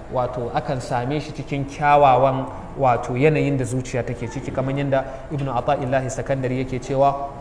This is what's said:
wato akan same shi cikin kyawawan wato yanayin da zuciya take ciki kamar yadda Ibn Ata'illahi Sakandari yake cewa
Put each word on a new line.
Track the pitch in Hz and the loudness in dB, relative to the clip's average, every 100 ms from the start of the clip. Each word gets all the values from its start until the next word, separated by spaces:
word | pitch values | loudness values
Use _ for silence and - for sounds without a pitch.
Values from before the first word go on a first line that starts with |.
| - | -6
wato | 127 123 131 120 | -2 -2 -2 -4
akan | 151 147 131 | -4 -2 -4
same | - 123 123 151 | -2 -2 -2 -2
shi | - | -4
cikin | - 135 143 139 | -8 -6 -4 -4
kyawawan | - 147 147 143 123 135 131 131 - - - | 0 4 8 8 8 4 2 -4 -8 -12 0
wato | 135 117 - | 2 2 0
yanayin | 123 151 147 139 139 | 2 4 4 2 0
da | |
zuciya | 120 127 127 127 117 | -2 -4 -2 -4 -4
take | 120 117 | -6 -8
ciki | - - | -8 -6
kamar | - 131 | -4 -2
yadda | 139 143 135 131 - - | -2 0 0 -2 -8 -8
Ibn | 147 135 | -6 -2
Ata'illahi | 123 135 143 135 131 127 | -2 0 0 0 0 0
Sakandari | 127 120 135 127 127 | -4 -2 -2 0 -2
yake | 127 127 | -2 -4
cewa | - 135 139 139 - - | -2 4 4 2 -4 -6